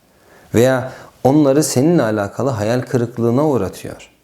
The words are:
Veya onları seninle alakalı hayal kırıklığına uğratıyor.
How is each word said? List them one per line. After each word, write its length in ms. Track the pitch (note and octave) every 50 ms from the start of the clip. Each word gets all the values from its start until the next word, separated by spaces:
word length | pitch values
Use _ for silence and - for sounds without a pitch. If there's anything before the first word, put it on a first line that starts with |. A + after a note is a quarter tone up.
| _ _ _ _ _ _ _ - - _ -
Veya 360 | G#2+ A#2+ C3 C3 B2+ A#2+ - - - - - - _ -
onları 400 | B2+ C#3 D#3 D3+ C#3 C3+ D3+ D#3
seninle 400 | - - B2 C3 D#3+ F3 D#3+ B2
alakalı 460 | A2 G#2+ G#2+ G2+ G2+ - - A2+ C3+
hayal 320 | B2+ G#2 G#2 G#2+ A#2+ B2+
kırıklığına 640 | B2+ - - B2 A#2+ A#2 B2 - A#2 A#2 A#2 C3 D3+ D#3
uğratıyor. 640 | C#3 A2+ F#2+ F2+ - - - - - - - - _ _